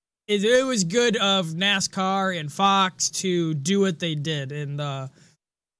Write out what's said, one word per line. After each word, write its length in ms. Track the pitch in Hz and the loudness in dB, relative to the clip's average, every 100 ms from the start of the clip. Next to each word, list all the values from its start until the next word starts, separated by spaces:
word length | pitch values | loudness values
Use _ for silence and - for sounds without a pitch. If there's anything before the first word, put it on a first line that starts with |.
| _ _ - | _ _ -2
it, 160 | 208 | 0
it 220 | 208 254 269 | 4 4 4
was 180 | 240 | 2
good 320 | 170 233 240 214 | 2 2 2 2
of 300 | 196 196 165 | 2 2 0
nascar 920 | 160 196 196 - 196 190 196 190 175 | -2 0 0 -2 -2 0 0 -2 -4
and 140 | 147 | -6
Fox 580 | 139 196 196 185 - - | 0 2 4 2 0 -6
to 420 | - 190 175 165 | -2 -2 0 0
do 260 | 151 139 196 | -2 0 2
what 200 | 190 156 | 2 0
they 160 | 170 151 | -4 -4
did. 360 | 147 147 135 | -4 -4 -6
And, 280 | 147 143 143 | -8 -8 -6
uh, 260 | 143 135 131 - - _ _ _ _ _ | -6 -6 -10 -14 -20 _ _ _ _ _